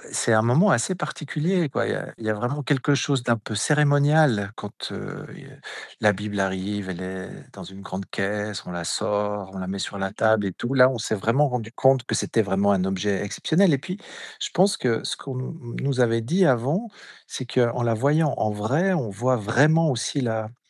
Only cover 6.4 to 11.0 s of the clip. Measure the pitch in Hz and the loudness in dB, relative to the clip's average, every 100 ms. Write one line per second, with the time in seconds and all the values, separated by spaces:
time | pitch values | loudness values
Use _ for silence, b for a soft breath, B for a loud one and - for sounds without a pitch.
6.4 | 98 95 98 104 95 87 92 95 95 98 | 0 0 -2 -4 -4 -6 -6 -6 -8 -12
7.4 | - - 87 98 98 104 98 - 98 104 | -14 -12 -10 -10 -6 -6 -6 -4 -2 -2
8.4 | 104 101 90 87 82 - 104 104 104 104 | -4 -6 -6 -6 -4 -4 0 0 0 -2
9.4 | 95 95 92 98 - 101 95 104 110 110 | -6 -6 -4 -4 -4 -4 -4 0 2 2
10.4 | 101 87 123 131 127 120 | 0 -2 -2 4 4 2